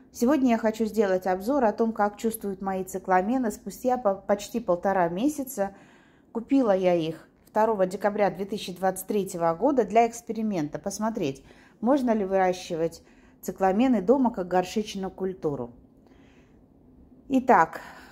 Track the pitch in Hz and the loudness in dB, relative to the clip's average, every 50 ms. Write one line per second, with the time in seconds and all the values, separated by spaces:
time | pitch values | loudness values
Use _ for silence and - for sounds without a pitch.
0 | - _ - - 240 240 302 285 262 254 233 220 226 220 220 - 226 214 196 214 | -20 _ -4 0 2 2 4 4 4 2 2 2 0 -2 -2 -2 -4 -2 0 0
1 | 208 190 185 185 - 196 185 190 196 220 285 285 247 208 214 214 233 226 220 - | 2 2 0 0 0 -2 -2 -2 0 0 0 2 2 2 2 0 -2 -2 0 0
2 | 208 208 208 - - 226 220 220 - 202 190 - 202 196 190 190 185 185 - 185 | -2 -2 -2 -4 -4 -6 -4 -4 -8 -8 -8 -6 -6 -4 -4 -4 -6 -6 -8 -8
3 | 185 190 185 185 185 214 254 269 254 220 - - - 208 - - - 247 247 247 | 0 2 2 2 2 2 -2 -2 -2 -4 -6 -6 -12 -14 -12 -4 -2 -2 -2 0
4 | - 202 196 196 - - 202 202 - - - 233 233 - 175 175 - 196 196 190 | 0 0 -2 0 -2 -2 -2 -2 -2 -4 -6 -4 -2 0 -2 0 0 0 2 2
5 | 175 170 175 185 240 302 302 - 269 - - 202 196 196 196 - - - - - | 2 0 0 0 -2 -2 -2 -4 -8 -8 -6 -4 -6 -6 -6 -12 -20 -20 -20 -20
6 | _ _ _ _ _ _ - 226 226 - 277 269 254 214 190 185 185 180 180 175 | _ _ _ _ _ _ -10 -10 -2 2 2 4 4 4 4 4 4 4 4 2
7 | 160 160 160 - - _ _ _ _ _ - 214 220 220 220 196 190 185 190 202 | 0 -2 -6 -8 -14 _ _ _ _ _ 2 2 2 4 4 2 0 0 0 -2
8 | - 208 202 208 202 185 - 175 196 190 220 196 - - 175 175 190 190 185 - | -2 -2 2 2 2 2 0 -2 -6 -6 -6 -6 -6 -10 -6 -2 -2 -2 -2 -2
9 | - - 208 214 185 190 - 170 170 165 165 165 208 285 294 254 214 190 202 226 | -4 -2 -2 -2 -2 -2 -2 0 0 0 2 2 2 2 2 2 0 4 4 4
10 | 233 226 233 - - - 220 220 220 214 202 170 147 147 - 151 - 202 190 - | 4 4 0 -8 -10 -8 -6 -4 -4 -2 -2 -2 -2 -4 -6 -8 -8 -8 -6 -4
11 | 214 226 220 226 180 135 139 - - - - - - - _ _ 214 233 285 294 | -4 -4 -2 -2 -4 -4 -4 -6 -14 -20 -20 -20 -20 -20 _ _ 0 2 2 2
12 | 247 247 220 220 196 185 190 190 185 185 180 180 - - 175 156 165 165 - - | 2 2 0 0 0 0 2 2 2 2 0 -2 -6 -8 -4 -4 -4 -4 -4 -10
13 | - - _ - - - _ _ - - 190 - 190 190 190 208 254 269 247 202 | -18 -20 _ -20 -20 -20 _ _ -10 -10 -2 0 2 2 4 4 4 4 2 2
14 | 180 180 262 285 247 226 233 202 180 175 175 185 180 180 - 220 208 - - 196 | 4 2 4 4 2 0 0 -2 -4 0 0 0 0 0 -4 -6 -6 -4 -8 -8
15 | 190 185 - - 185 190 180 185 - 156 139 127 120 120 - - - _ _ _ | -8 -8 -8 -6 -6 -6 -6 -4 -4 -4 -4 -4 -8 -10 -12 -18 -20 _ _ _
16 | _ _ - - - - _ - _ _ _ _ _ _ _ _ _ - - - | _ _ -20 -20 -20 -20 _ -20 _ _ _ _ _ _ _ _ _ -20 -20 -20
17 | - - - - _ - 262 262 254 - 226 180 160 - - - - - - - | -20 -20 -20 -20 _ -2 -2 0 4 4 6 6 4 2 0 -8 -16 -18 -20 -20
18 | - - | -20 -20